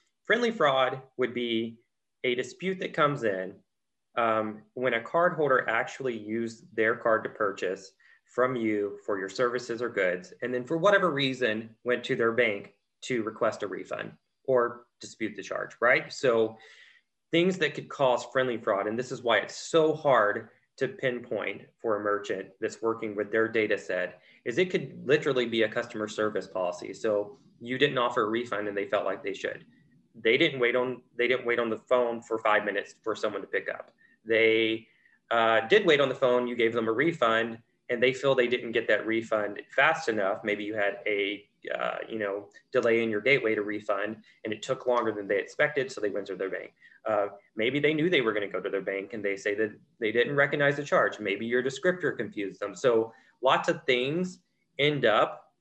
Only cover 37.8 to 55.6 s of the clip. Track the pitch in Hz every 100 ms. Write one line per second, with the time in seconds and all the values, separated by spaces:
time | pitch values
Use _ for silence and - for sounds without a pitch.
37.8 | - 120 127 127 139 127 120 120 123 113
38.8 | - 104 110 113 113 110 104 104 - -
39.8 | 147 160 - 107 95 104 107 104 104 110
40.8 | 101 98 104 104 101 104 - _ - -
41.8 | 60 50 - 110 101 101 101 - _ 127
42.8 | 117 113 113 104 110 135 110 107 104 104
43.8 | 104 98 104 110 - _ 110 107 - 131
44.8 | 123 120 110 104 98 101 - - 147 147
45.8 | 131 110 104 101 98 92 95 92 - _
46.8 | - _ 113 104 101 - _ - 117 143
47.8 | 147 156 170 170 113 104 101 92 95 98
48.8 | 95 98 98 110 101 98 107 101 107 -
49.8 | _ - 110 117 120 143 143 147 143 143
50.8 | 143 175 107 - 107 101 113 123 127 131
51.8 | 180 180 143 - 104 107 98 87 101 95
52.8 | 127 113 113 - _ - 127 170 170 151
53.8 | - 123 131 165 185 - _ _ _ -
54.8 | 143 147 117 110 151 - - _